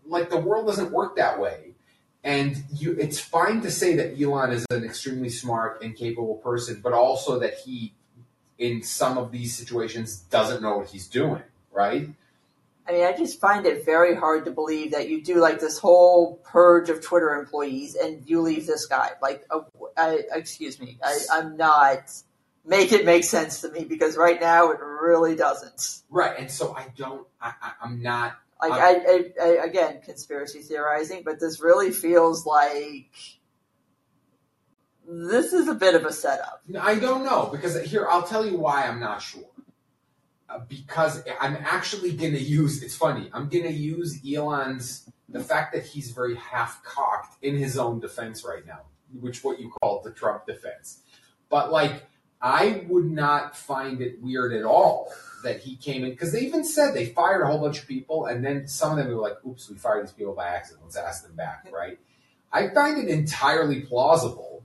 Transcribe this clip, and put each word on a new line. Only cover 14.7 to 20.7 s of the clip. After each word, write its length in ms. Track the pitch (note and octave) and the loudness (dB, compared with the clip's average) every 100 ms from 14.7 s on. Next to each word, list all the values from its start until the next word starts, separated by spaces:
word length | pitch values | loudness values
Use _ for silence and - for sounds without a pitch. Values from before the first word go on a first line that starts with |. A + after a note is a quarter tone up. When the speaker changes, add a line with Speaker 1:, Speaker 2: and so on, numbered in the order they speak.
| D#3 D3+ | -4 -4
Speaker 2:
that 160 | D3 D3 | -4 -4
you 140 | D#3+ | -4
do, 180 | D#3 F3 | 2 4
like, 200 | E3 - | 6 4
this 180 | D#3 - | -4 0
whole 580 | G3 F3+ F3+ F3 E3+ - | 8 10 12 10 6 0
purge 460 | - F3 F3 E3+ E3 | 0 8 10 10 6
of 120 | D#3+ | -4
Twitter 320 | - F3 D#3+ | 2 2 2
employees 600 | D3 C#3+ D3 C#3+ C3 C#3+ | -2 -4 -4 -4 -4 -8
and 340 | - D#3+ D#3 B2+ | -4 -4 -6 -2
you 140 | E3 | 0
leave 240 | E3 D#3 D#3+ | 2 -2 -2
this 180 | D3+ | -4
guy. 280 | - C3 B2+ - | -2 0 0 -2
Like, 240 | C3+ C#3+ - | -4 -4 -6
uh, 100 | D#3 D#3 _ - - | -6 -6 _ -10 -2
I, 240 | D#3+ D#3 C#3+ | 0 0 -2
excuse 440 | D#3+ D#3+ - D3+ | -8 -8 -12 -12